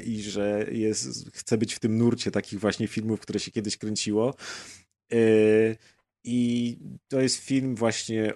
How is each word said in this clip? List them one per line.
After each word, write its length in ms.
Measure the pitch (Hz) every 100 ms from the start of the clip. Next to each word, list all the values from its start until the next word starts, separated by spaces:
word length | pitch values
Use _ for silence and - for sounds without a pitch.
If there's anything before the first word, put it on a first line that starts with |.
i 180 | - 110
że 440 | 104 101 101 104 107
jest, 600 | 113 107 104 - - - -
chce 220 | - 113
być 160 | -
w 40 | -
tym 200 | 117 110
nurcie 320 | 120 120 -
takich 300 | 101 - 101
właśnie 280 | 104 - 110
filmów, 320 | - 110 104
które 200 | - 104
się 100 | -
kiedyś 260 | - 104 -
kręciło. 580 | 107 107 - 104 120 143 - - - - _ _ -
Y, 640 | 117 113 110 107 107 110 113 _ _ _ _
i 540 | 120 123 120 120 120 117 - 131 -
to 120 | 135
jest 160 | 131 -
film 300 | - 135 131
właśnie 580 | 113 113 107 - 113 107